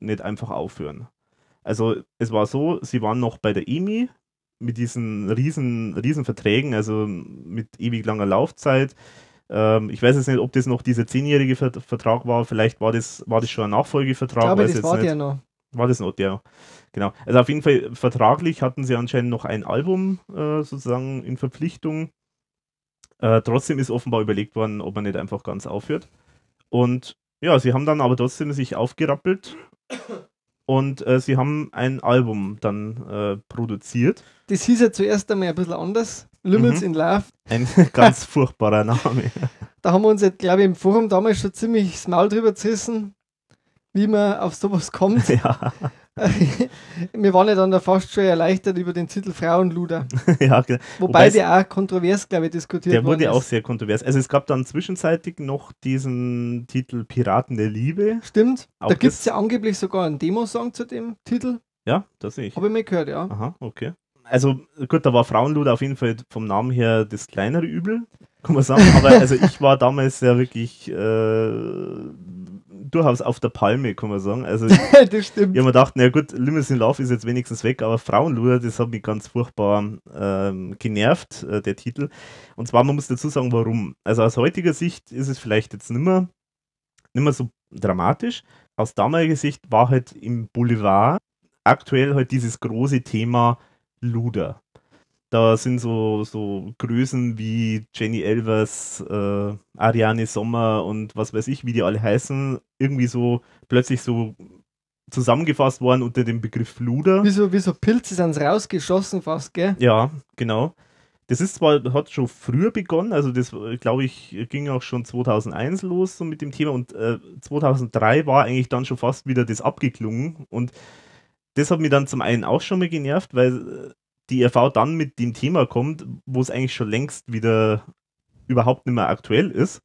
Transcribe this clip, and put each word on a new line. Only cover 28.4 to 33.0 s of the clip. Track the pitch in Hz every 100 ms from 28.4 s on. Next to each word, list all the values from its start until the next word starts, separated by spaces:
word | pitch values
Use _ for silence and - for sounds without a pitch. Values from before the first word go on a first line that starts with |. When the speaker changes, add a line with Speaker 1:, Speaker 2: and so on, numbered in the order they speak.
| 147
Speaker 1:
sich | 139 123 -
aufgerappelt | 120 - 151 139 185 196 - 320 - _ - 254 - 190 - _ _ _
und, | - 135 139 135 -
äh, | 127
sie | 131 131
haben | 139 151 151
ein | - 127 131
Album | - 123 113 107 98 107
dann, | 107 104 107 117